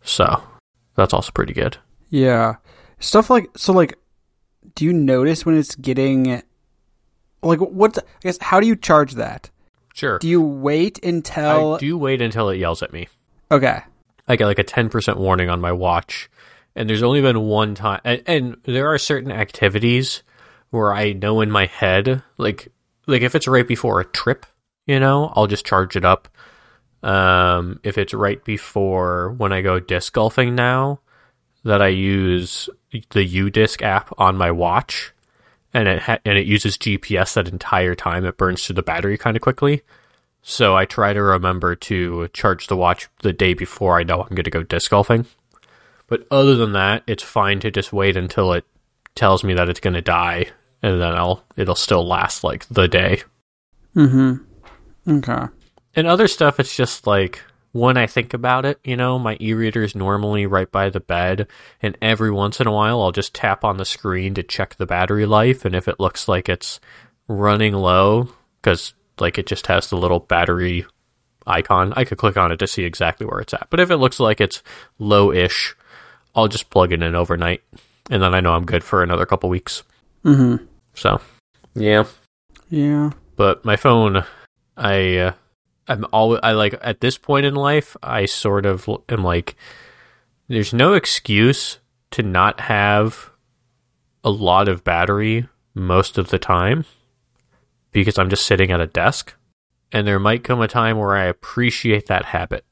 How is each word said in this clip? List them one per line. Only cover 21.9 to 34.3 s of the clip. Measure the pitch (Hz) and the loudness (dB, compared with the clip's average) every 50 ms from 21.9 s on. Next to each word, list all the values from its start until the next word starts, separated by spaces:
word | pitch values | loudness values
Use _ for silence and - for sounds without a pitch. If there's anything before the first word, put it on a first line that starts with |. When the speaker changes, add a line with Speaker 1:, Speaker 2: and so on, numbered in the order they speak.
| 92 98 104 131 131 131 - _ _ - | 2 2 2 0 -2 -2 -6 _ _ -4
Speaker 1:
like, | 113 107 104 - - - _ _ _ _ _ _ _ | -4 -4 -4 -4 -14 -20 _ _ _ _ _ _ _
like, | - 135 123 | 0 0 0
if | 120 127 - | 0 0 0
it's | 160 - | -2 0
right | 131 131 123 123 | 4 2 2 4
before | - 120 - - 117 101 90 | 2 -2 -2 -2 -2 -2 -2
a | 92 | -4
trip, | - - - - 120 131 - - _ _ _ _ _ _ _ _ | -4 -8 -4 -2 -2 -4 -4 -8 _ _ _ _ _ _ _ _
you | - 139 135 | -2 0 2
know, | 135 135 139 143 147 - - | 2 2 2 2 -2 0 0
I'll | - 107 | 0 2
just | 101 104 - - | 2 0 -6 -2
charge | - 101 95 95 90 - | 0 0 0 0 0 -4
it | 98 87 | 0 2
up. | 90 95 - _ - _ _ - - _ _ _ _ _ _ _ _ _ _ - | 2 2 2 _ -20 _ _ -20 -20 _ _ _ _ _ _ _ _ _ _ -4
Um, | - 98 95 92 92 92 90 90 90 90 87 87 87 98 - - | -2 0 2 4 4 4 4 4 2 2 0 -2 -6 -10 -8 -8
if | 104 98 107 | -6 -4 -4
it's | 98 - - | -4 -4 -2
right | 107 104 101 101 - _ | -2 -2 -2 -2 -4 _
before | - 107 98 - - - 104 98 95 92 92 90 90 90 90 90 95 120 | -8 -8 -8 -10 -8 -4 -2 -2 0 0 0 -2 -2 -2 -4 -4 -6 -6
when | 123 107 98 98 | -4 -2 -2 -2
I | 95 | -2
go | 95 98 92 92 | 0 0 -2 -2
disc | 90 - 92 87 - - - | -2 -4 -4 -4 -4 -4 -2
golfing | 123 107 113 - - 127 123 120 | 0 0 0 0 0 -2 0 0
now, | 123 120 123 127 131 135 143 143 - _ _ _ _ _ _ _ _ _ _ _ _ _ | 0 0 0 0 0 -2 -4 -6 -8 _ _ _ _ _ _ _ _ _ _ _ _ _
that | 113 104 101 | 0 2 4
I | 101 95 | 4 2
use | 95 95 95 98 98 98 95 92 90 90 90 - - - - - - _ _ _ - 110 - _ | 2 0 0 0 0 0 0 0 0 -2 -4 -6 -10 -10 -10 -12 -14 _ _ _ -14 -14 -14 _
the | - 104 98 | 0 0 0
U | 90 87 95 98 101 | 0 0 -2 -2 0
disc | 98 110 110 107 - - - | 2 2 2 2 0 -4 -2
app | 107 92 98 - - - | 0 0 0 -2 -4 -2
on | - 98 92 | 0 2 2